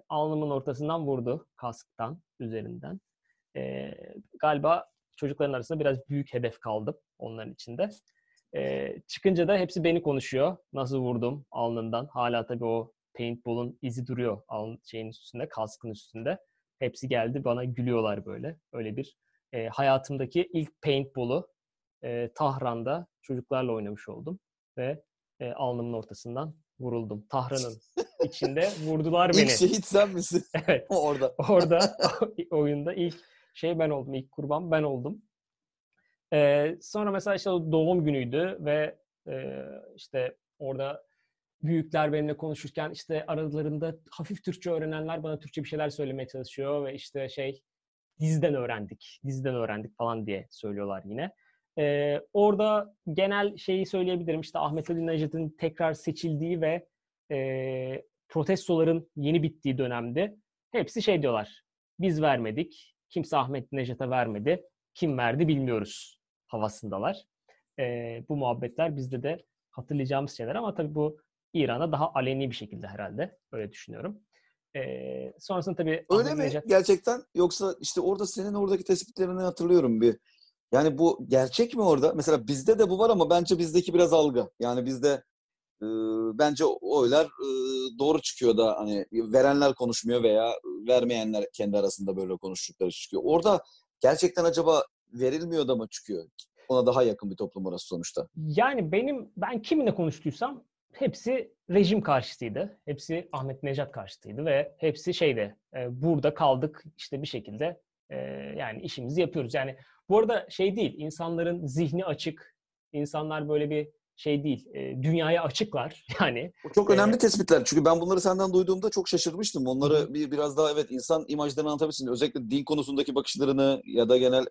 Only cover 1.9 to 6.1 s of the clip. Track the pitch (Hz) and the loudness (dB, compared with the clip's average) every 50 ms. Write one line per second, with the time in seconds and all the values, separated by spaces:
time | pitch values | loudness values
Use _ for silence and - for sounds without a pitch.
1.9 | _ - 113 117 160 175 _ _ _ - 127 113 110 110 107 110 120 120 135 143 | _ -8 -6 -6 -8 -10 _ _ _ -12 -10 -8 -6 -8 -8 -8 -10 -12 -12 -12
2.9 | 185 196 - _ _ _ _ _ _ _ _ _ - - 65 65 65 65 67 69 | -12 -14 -16 _ _ _ _ _ _ _ _ _ -10 -8 -8 -6 -6 -8 -8 -10
3.9 | - - - - - - - _ - - - 151 151 143 143 156 170 175 - - | -12 -16 -18 -18 -20 -20 -20 _ -6 -2 0 0 2 2 2 2 2 2 0 -6
4.9 | _ _ _ _ _ - 151 139 143 - 147 143 135 127 113 - 165 156 147 143 | _ _ _ _ _ -6 -6 -4 -2 -2 -2 -2 -2 -4 -6 -6 -4 0 0 0
5.9 | 135 127 - - | 0 0 -2 -6